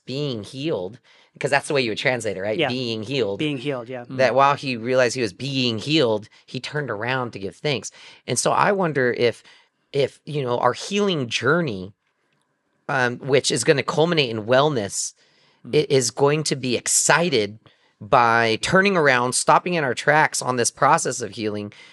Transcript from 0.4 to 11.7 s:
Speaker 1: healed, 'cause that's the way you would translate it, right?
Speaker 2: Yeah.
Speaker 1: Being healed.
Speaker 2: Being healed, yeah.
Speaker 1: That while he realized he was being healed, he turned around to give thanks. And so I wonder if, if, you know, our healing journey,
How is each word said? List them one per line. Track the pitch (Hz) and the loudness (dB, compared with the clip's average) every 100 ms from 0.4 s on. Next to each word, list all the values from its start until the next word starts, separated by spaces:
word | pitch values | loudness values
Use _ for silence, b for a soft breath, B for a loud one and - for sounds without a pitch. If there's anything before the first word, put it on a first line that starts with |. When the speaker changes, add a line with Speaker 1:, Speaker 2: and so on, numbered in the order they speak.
| 101 | -10
Speaker 1:
healed, | 131 151 120 92 120 b b b - | -8 -6 -6 -6 -12 b b b -8
'cause | 139 | 0
that's | 139 - | 0 0
the | |
way | 147 | 0
you | 120 | 0
would | 101 | -2
translate | 139 127 107 92 | -2 -2 -4 -4
it, | |
right? | 98 110 | -4 -2
Speaker 2:
Yeah. | 143 | -2
Speaker 1:
Being | 127 120 113 | -2 -4 -6
healed. | 107 139 104 101 | -4 -2 -2 -2
Speaker 2:
Being | 151 143 | -4 -4
healed, | 135 131 117 | -6 -8 -8
yeah. | 127 120 | -14 -10
Speaker 1:
That | 131 131 127 | 0 2 4
while | 139 139 | 4 2
he | 139 120 | -2 -6
realized | 113 127 123 127 | -2 2 2 0
he | |
was | 113 | -4
being | 90 135 135 123 110 | -4 -6 -2 0 -2
healed, | 131 156 123 107 110 b _ | 0 2 2 0 -4 b _
he | 131 | -12
turned | - 151 139 | -8 -8 -6
around | 104 113 131 120 | -6 -2 -2 -4
to | 104 | -6
give | 95 - | -10 -6
thanks. | 151 123 - B B B - | -4 -4 -6 B B B -6
And | 123 | -2
so | 165 | 0
I | 123 156 | 2 2
wonder | 196 175 143 123 | 2 -2 0 0
if, | 113 117 - - b b _ _ | 2 0 -2 -14 b b _ _
if, | 139 127 - | -2 -2 -4
you | - 147 | -8 -6
know, | 127 120 | -4 0
our | 123 | 0
healing | 120 - 202 202 165 120 | 0 -4 -2 0 -2 -2
journey, | - 120 165 160 | -2 0 0 0